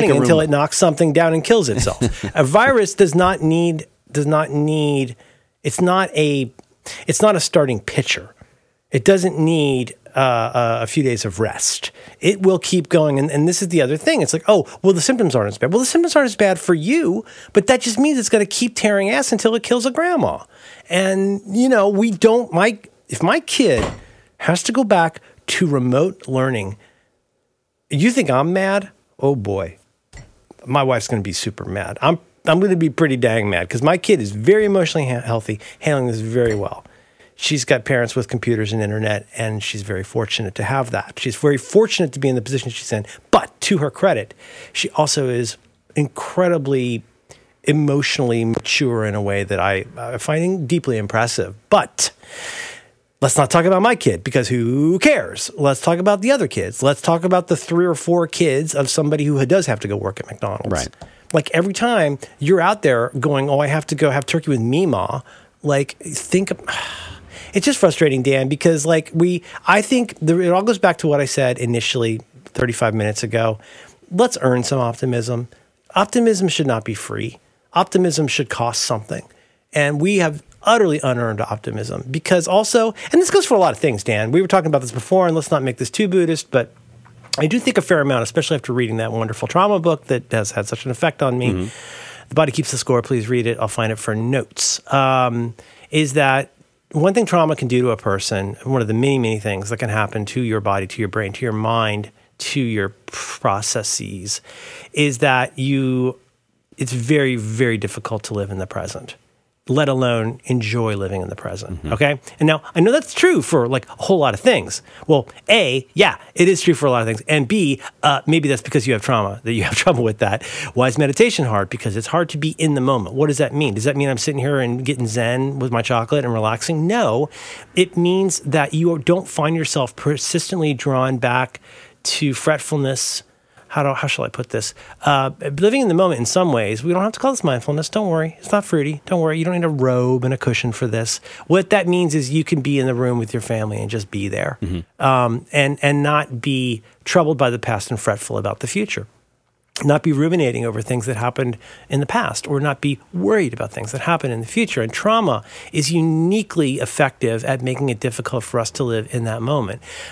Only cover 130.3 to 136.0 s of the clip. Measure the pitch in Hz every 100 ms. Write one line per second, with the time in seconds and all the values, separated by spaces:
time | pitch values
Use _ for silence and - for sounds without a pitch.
130.3 | 175 - 190 156 131 147 131 131 131 120
131.3 | 123 127 - - - - _ - - 147
132.3 | 127 - 151 - 151 135 131 - - -
133.3 | _ _ _ _ - 143 135 143 - 120
134.3 | - 120 113 - - - - - 143 135
135.3 | - 143 143 202 269 240 170